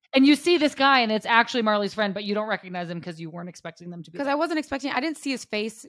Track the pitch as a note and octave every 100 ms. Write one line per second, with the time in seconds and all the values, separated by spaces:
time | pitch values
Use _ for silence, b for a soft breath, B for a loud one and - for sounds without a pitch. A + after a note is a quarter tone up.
0 | _ C4+ C#4 C#4+ E4+ F4 D4 - C#4 C4+
1 | A3+ A3 - A#3 A#3 B3+ G#3+ G#3 G3+ -
2 | G#3 F#3+ G#3 G#3 G#3+ G3 F#3 F3+ E3+ F3
3 | F3 D#3+ E3 E3+ F3 E3+ E3+ E3 F3 F3
4 | D#3+ E3+ C#4 C#4+ E4 D#4+ D4 C4+ C#4 B3
5 | D#4 D4+ C#4+ B3+ - G#3+ G#3+ A3